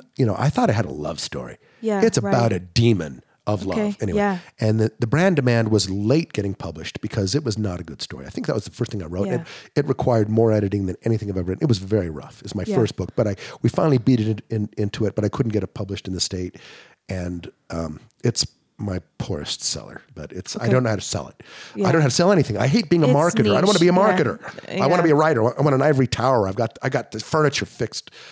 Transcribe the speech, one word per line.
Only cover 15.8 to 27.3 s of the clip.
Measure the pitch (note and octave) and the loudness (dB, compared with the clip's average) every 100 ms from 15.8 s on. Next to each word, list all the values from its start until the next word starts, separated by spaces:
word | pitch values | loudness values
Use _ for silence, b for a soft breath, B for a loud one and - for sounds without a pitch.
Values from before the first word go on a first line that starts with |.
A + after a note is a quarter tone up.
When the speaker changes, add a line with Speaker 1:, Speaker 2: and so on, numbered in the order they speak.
| G2 G2 - | -8 -8 -6
Speaker 1:
in | |
the | F#2 | -4
state. | - F#2 F2+ - B B B B - | -4 -4 -8 -10 B B B B -10
And, | F#2+ F2+ F2+ - - - | -6 -6 -8 -12 -18 -10
um, | E2 E2 D2+ - _ | -8 -6 -8 -18 _
it's | B2 - - _ _ - | -4 -2 -4 _ _ -8
my | G#2 F2+ - - | -6 -6 -8 -10
poorest | - D#2+ D2 - | -8 -8 -8 -6
seller, | - C#2 G#1 - - | -6 -6 -10 -18 -20
but | - D2+ | -16 -14
it's, | F2+ - G#3+ | -12 -10 -6
I | A#2 | 0
Speaker 2:
Okay. | |
Speaker 1:
don't | B2+ | 2
know | A#2+ | 2
how | G2+ | -2
to | |
sell | - F2 B1+ | -4 -6 -8
it. | - - B B G#3 | -16 -20 B B -2
Speaker 2:
Yeah. | F#3+ | 2
Speaker 1:
I | |
don't | D#3+ | 4
know | |
how | C#3+ | 4
to | |
sell | - F3+ | 4 4
anything. | F#3 - G2+ | 4 2 0
I | B2+ | 2
hate | A3+ E3 | 2 2
being | F3 | 4
a | D3 | 4
Speaker 2:
It's | C#3 | 4
Speaker 1:
marketer. | E3+ A3 G#3+ G3+ | 4 2 2 4
I | |
don't | F#3+ | 4
wanna | G3+ | 4
be | F3 | 6
a | |
Speaker 2:
niche. | F3+ | 6
Yeah. | G#3 F#3 | 4 4
Speaker 1:
marketer. | B2+ - - - - - | 0 -2 -10 -16 -8 0
I | C3+ | 2
wanna | F3 | 4
Speaker 2:
Yeah. | E3 | 4
Speaker 1:
be | |
a | D3 | 4
writer. | D#3 B2+ A2+ B2 | 4 4 2 2
I | |
want | C#3+ | 2
an | C3 | 4
ivory | C#3+ C3+ B2+ | 4 4 2
tower. | - B2+ B2+ F#2+ | 2 2 2 2
I've | G2 | 0
got, | A#2 - | -4 -4
I | C3 | -4
got | C3 - | -4 -4
the | A2 | -10
furniture | - | -2